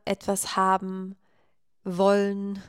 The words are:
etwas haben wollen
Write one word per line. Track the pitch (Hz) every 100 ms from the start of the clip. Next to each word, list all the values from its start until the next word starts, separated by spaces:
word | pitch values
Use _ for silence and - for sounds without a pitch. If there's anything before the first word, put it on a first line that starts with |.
| -
etwas | 196 - 196 - -
haben | 190 190 190 190 185 196 _ _ _ _ _ _
wollen | 190 180 196 202 202 202 196 196